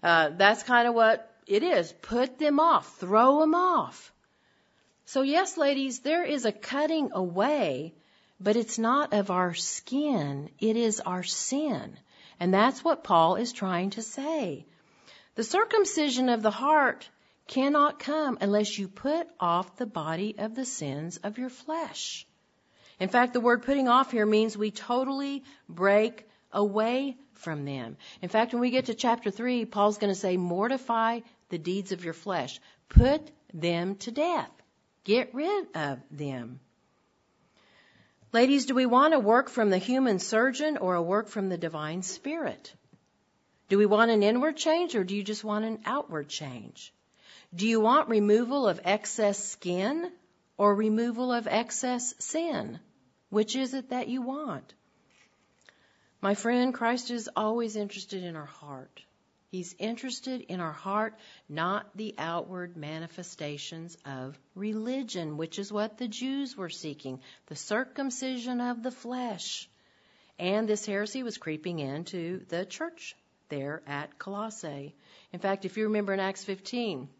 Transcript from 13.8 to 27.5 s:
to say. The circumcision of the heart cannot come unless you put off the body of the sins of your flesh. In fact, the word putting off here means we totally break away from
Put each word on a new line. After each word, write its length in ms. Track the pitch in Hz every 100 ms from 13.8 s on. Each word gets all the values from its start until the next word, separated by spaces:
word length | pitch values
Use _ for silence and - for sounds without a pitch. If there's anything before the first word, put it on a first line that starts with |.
| 190
to 100 | 196
say. 640 | 220 - 277 320 208 139 - _ _ _ - - _ -
The 80 |
circumcision 840 | 233 370 453 440 392 - 302 247 254
of 120 | 240
the 100 | 214
heart 580 | 214 277 311 262 - - _ _ _ -
cannot 520 | - 269 294 294 294
come 400 | - 302 302 226
unless 380 | 202 208 208 208
you 80 | 190
put 400 | - 269 311 339 -
off 360 | 175 170 180 -
the 100 | 240
body 500 | 180 151 165 208 208
of 160 | 214 226
the 100 | 254
sins 520 | - 147 135 160 175
of 200 | 202 214
your 120 | 254
flesh. 760 | 247 - 320 311 - - - - _ _ _ _ _ - _
In 80 | 185
fact, 260 | 247 247
the 60 | 247
word 220 | 233 240
putting 260 | 247 277 262
off 240 | 247 269
here 140 | 240 214
means 320 | 214 220 208
we 140 | 214
totally 720 | 208 - 247 262 269 277 277 - - _
break 580 | 170 196 202 220 233 - _ _
away 640 | - 208 202 220 247 277 247 -
from 300 | _ -